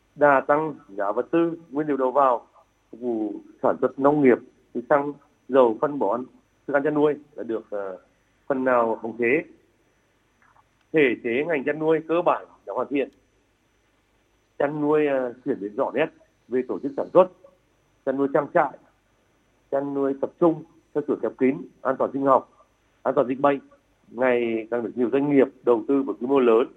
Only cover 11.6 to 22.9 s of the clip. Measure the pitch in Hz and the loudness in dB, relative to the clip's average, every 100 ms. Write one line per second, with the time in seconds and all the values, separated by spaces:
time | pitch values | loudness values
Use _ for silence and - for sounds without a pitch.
11.6 | 127 151 156 160 160 165 170 120 95 _ | -2 -2 0 0 0 -2 0 -2 -4 _
12.6 | - 104 120 147 113 - _ _ _ _ | -10 -8 -4 -4 -4 -8 _ _ _ _
13.6 | _ _ _ _ _ _ _ _ _ - | _ _ _ _ _ _ _ _ _ -4
14.6 | 143 151 147 151 147 135 127 117 143 110 | -4 -2 0 2 2 0 -4 -6 -6 -6
15.6 | 101 104 113 113 160 - _ _ - 123 | -6 -4 -4 -2 -2 -4 _ _ -6 -4
16.6 | 127 127 143 135 87 170 185 - - _ | -2 -6 -6 -6 0 4 4 0 -20 _
17.6 | _ _ _ _ - 135 139 151 143 175 | _ _ _ _ -6 -2 0 -2 0 0
18.6 | 143 - _ _ _ _ _ _ _ _ | -2 -4 _ _ _ _ _ _ _ _
19.6 | _ 139 143 139 139 139 131 - 175 156 | _ -6 -4 -2 -2 -4 -8 0 0 0
20.6 | - _ _ 151 143 104 113 - 131 151 | -6 _ _ -6 -4 -4 -6 0 0 0
21.6 | - _ 123 135 117 139 139 127 - _ | -6 _ -6 -2 -4 -2 2 2 2 _
22.6 | _ _ _ | _ _ _